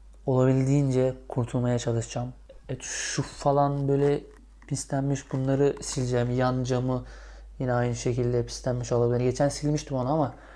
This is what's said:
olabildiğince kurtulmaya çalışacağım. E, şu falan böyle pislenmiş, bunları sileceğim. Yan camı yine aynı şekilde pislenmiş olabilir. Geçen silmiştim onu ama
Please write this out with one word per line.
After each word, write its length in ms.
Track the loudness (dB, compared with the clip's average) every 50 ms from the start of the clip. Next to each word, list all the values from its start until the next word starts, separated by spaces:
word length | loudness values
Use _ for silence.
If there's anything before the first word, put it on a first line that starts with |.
| -20 -20 -20 -6 -2
olabildiğince 880 | 2 4 4 6 6 4 4 4 4 4 4 4 4 2 2 2 2 0 -4 -10 -6
kurtulmaya 500 | -4 -4 -2 -2 -2 0 0 0 0 0
çalışacağım. 540 | 0 0 -2 -2 -2 -4 -6 -6 -6 -6 -8 -14 -20 -20 -20 -18 -10 -10
E, 80 | -10 -10
şu 420 | -8 -8 -8 -6 -6 -4 -4 -4
falan 640 | -6 -6 -10 -2 0 2 4 4 4 2 2 0 0 2
böyle 320 | 2 4 4 2 2 0 -2 -8 -18 -20 -20 -20 -20 -20 -8
pislenmiş, 680 | -6 -6 -6 -4 -4 -2 -2 0 0 -2 -2 -4 -4
bunları 440 | -4 -2 0 2 2 4 4 2 2 0
sileceğim. 480 | -6 -6 -4 -4 -2 0 0 0 2 2
Yan 340 | 2 2 2 2 2 0 0
camı 400 | 0 0 0 0 0 -2 -2 -4 -8 -14 -18 -18 -18 -18 -18 -18 -16 -8 -4
yine 140 | -2 0
aynı 220 | 2 2 2 0 -2
şekilde 520 | -2 -2 -2 0 0 0 2 0 0 -2
pislenmiş 460 | -2 -6 -6 -4 -4 -2 -2 -2 0
olabilir. 280 | 2 2 4 2 2 2
Geçen 280 | 2 0 2 2 0 0
silmiştim 480 | 0 -2 -2 -2 -2 -2 -4 -4 -4
onu 160 | -4 -2 0
ama 220 | 0 0 0 -2 -4 -10 -18 -20 -20